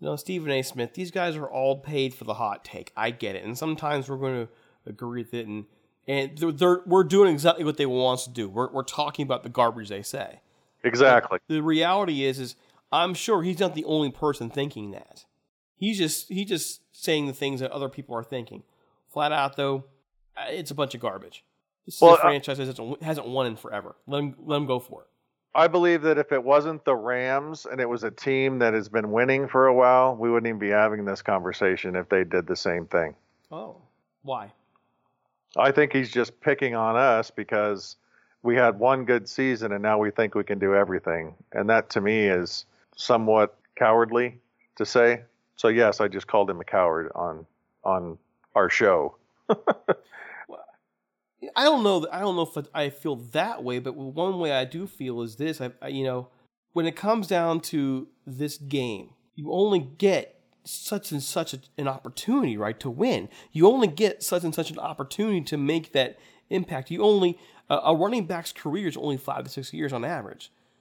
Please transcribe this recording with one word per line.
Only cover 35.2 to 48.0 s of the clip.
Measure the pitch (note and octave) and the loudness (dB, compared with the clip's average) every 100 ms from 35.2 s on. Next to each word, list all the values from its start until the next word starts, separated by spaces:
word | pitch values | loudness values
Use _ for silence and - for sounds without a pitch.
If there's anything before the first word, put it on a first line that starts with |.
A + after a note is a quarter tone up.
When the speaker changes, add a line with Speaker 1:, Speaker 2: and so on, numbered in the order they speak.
| _ _ _ - | _ _ _ 2
Speaker 2:
I | C3+ | 4
think | C#3+ D3 | 4 2
he's | C#3 A#2+ | 2 0
just | A#2+ A#2 - | 0 -2 -2
picking | D3+ C#3 C3+ | 0 0 0
on | A2+ A2+ A#2 | 0 2 4
us | C3+ A2+ - | 6 4 0
because | - G2+ G#2+ G#2 G2 - - _ _ _ _ | -6 -4 0 0 -2 -8 -20 _ _ _ _
we | A#2+ B2 | 0 4
had | A#2+ G2+ | 4 4
one | B2 C3+ | 2 2
good | A#2+ A#2+ - | 2 0 0
season | - C3 A2+ A2 | -2 0 0 -2
and | G2+ | -2
now | G#2+ G#2+ | 2 2
we | G#2 | 2
think | A2 G#2+ | 0 0
we | G#2+ | 0
can | G2 G2 | -2 0
do | G2 | 2
everything. | G2 G2 F#2 F2+ E2 D#2+ E2+ - | 4 4 0 -2 -4 -6 -14 -8
And | - G2+ | -4 2
that | A2+ - | 2 0
to | A2 | -2
me | G2+ A2 G2+ | 0 2 2
is | F2+ F2 - - _ _ - | 0 -2 -8 -14 _ _ -8
somewhat | - A2+ A2 A2 G#2 - _ - | 0 2 4 4 4 -2 _ 0
cowardly | A2+ A2+ A2+ A#2 B2 B2 _ _ _ - | 4 4 4 2 -2 -6 _ _ _ -8
to | G#2 | 0
say. | B2+ A#2 A#2+ A#2+ _ _ - | 4 4 4 -6 _ _ 0
So | A2+ | 2
yes, | A2+ A2 - | 4 4 4
I | G#2 | -2
just | F#2+ - | -4 0
called | A2 G2 | 2 2
him | F2 | -2
a | |
coward | - G2 F2 D#2+ D#2 | -2 2 2 2 -4
on, | - F2 D#2 E2 _ _ _ | -6 -8 -8 -16 _ _ _
on | F#2+ F#2 | -2 -2